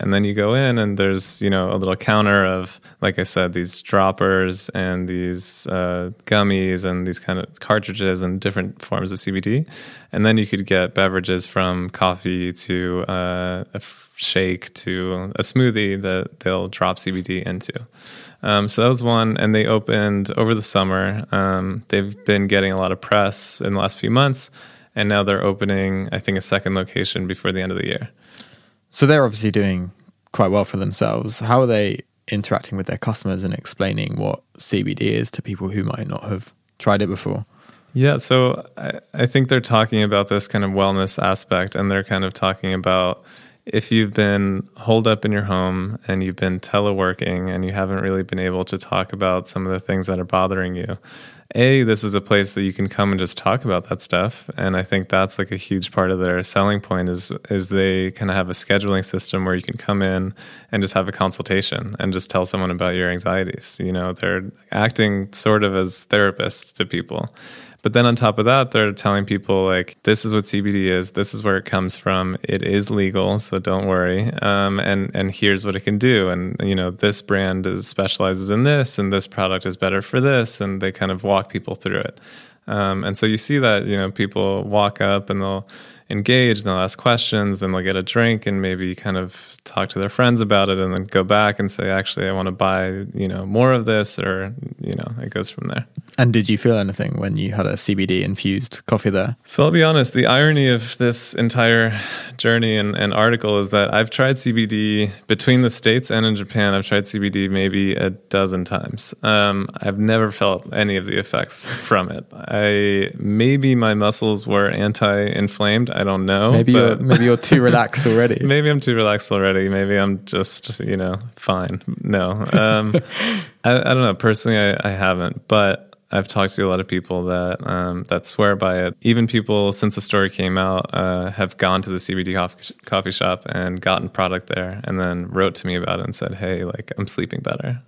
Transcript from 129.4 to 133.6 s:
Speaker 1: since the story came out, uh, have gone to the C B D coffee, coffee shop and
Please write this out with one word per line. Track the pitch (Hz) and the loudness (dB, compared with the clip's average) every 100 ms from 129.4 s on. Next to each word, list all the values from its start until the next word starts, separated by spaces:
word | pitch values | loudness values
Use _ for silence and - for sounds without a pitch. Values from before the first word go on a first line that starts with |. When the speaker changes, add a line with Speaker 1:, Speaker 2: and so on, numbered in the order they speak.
| 104 104 101 | 0 0 0
Speaker 1:
since | 98 107 | 0 -2
the | - | 0
story | - 101 98 | 0 2 0
came | - 95 95 | 0 -2 0
out, | 92 92 - | 0 -2 -2
uh, | - 92 90 90 | -2 -2 -2 -4
have | 101 95 - | -4 -4 0
gone | 92 92 | 2 2
to | 92 | 0
the | 92 | -2
C | - | -2
B | 95 | -2
D | 87 | -2
coffee, | 95 87 - - - - | -2 -4 -6 -18 -18 -4
coffee | 98 95 | -4 -2
shop | 92 92 92 - | -2 -2 -2 -4
and | 92 | -6